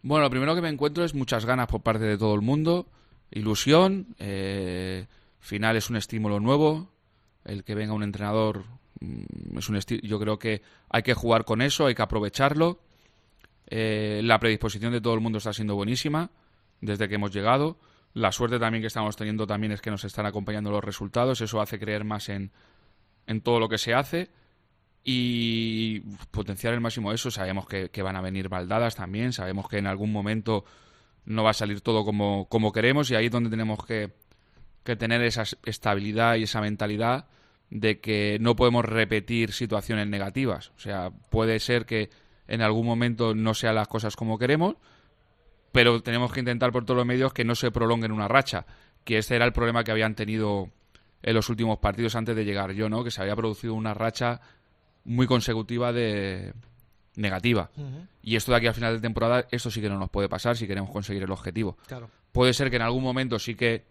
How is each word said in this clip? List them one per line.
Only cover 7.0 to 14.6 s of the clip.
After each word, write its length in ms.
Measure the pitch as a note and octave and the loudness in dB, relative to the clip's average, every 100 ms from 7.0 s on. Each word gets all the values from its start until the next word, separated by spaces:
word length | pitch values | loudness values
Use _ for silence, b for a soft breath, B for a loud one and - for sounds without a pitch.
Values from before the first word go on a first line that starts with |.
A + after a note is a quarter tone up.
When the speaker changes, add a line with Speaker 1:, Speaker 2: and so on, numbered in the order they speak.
| _ _ _ _ - | _ _ _ _ -10
Speaker 1:
el 180 | G2+ | -10
que 120 | - G#2 | -6 -4
venga 180 | G#2+ | -2
un 100 | G#2+ | -2
entrenador, 600 | G#2 G2+ G#2 G#2+ A2 G2+ G#2+ A#2+ _ - | -4 -4 0 2 2 0 -10 -18 _ -14
mm, 580 | E2+ B1 G1+ G1+ G1+ G1+ | -10 -10 -10 -12 -10 -8
es 120 | F2+ | -2
un 60 | G#2 | -2
esti-, 260 | - A#2 | -2 -6
yo 180 | G#2 G#2 | -4 -4
creo 200 | G#2+ G#2+ | -2 -2
que 220 | A2+ G#2+ b b b | -2 -4 b b b
hay 140 | A#2 | -2
que 100 | A2+ | 0
jugar 320 | A#2 A#2 A2+ A2 | 0 4 4 4
con 160 | A2+ | 0
eso, 260 | C3+ - D3 | 2 2 2
hay 80 | A#2+ | 2
que 60 | |
aprovecharlo. 800 | G#2+ A2+ G#2 - C#3 D3 E3 F3+ _ b b b b b - _ - | 0 0 -2 2 2 4 2 0 _ b b b b b -20 _ -8
Eh, 520 | A2 A2 G#2+ G#2+ G#2+ | -2 0 0 0 0
la 160 | A2+ A2 | 6 6
predisposición 540 | A2+ G#2+ | 6 2